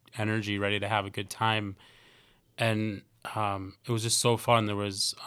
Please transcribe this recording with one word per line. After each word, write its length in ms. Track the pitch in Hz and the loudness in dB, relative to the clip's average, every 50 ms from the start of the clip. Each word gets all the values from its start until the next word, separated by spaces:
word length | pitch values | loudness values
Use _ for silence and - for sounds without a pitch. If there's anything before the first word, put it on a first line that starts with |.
| _ - - - | _ -16 -6 -4
energy 400 | 107 107 107 110 104 101 104 98 | -2 0 0 0 -2 -2 -2 0
ready 220 | 101 101 104 104 | 0 0 0 0
to 80 | 101 98 | 0 0
have 180 | 110 107 98 | 0 0 0
a 40 | 101 | -2
good 200 | - - 101 98 | -6 -8 -8 -8
time. 460 | - - 113 110 110 107 104 101 95 - - - - - - - - - - _ _ _ _ _ _ - | -4 0 2 2 2 2 0 -4 -8 -10 -16 -20 -20 -20 -20 -20 -20 -20 -20 _ _ _ _ _ _ -2
And, 440 | 117 113 110 107 110 110 104 95 - _ _ _ _ - - | 0 0 2 0 0 -2 -4 -6 -10 _ _ _ _ -8 -4
um, 400 | 110 107 101 98 98 95 95 - _ _ | -2 -2 -2 -2 -4 -6 -10 -14 _ _
it 60 | - | -2
was 120 | 120 113 110 | -2 0 0
just 160 | 117 113 - | 0 0 4
so 180 | - 120 117 110 | 4 4 4 4
fun. 300 | - - 123 117 110 104 | 4 4 6 6 6 2
There 80 | 104 101 | 0 0
was, 360 | 101 101 95 98 - - - - - | -2 -2 -2 -2 -2 -4 -4 -6 -4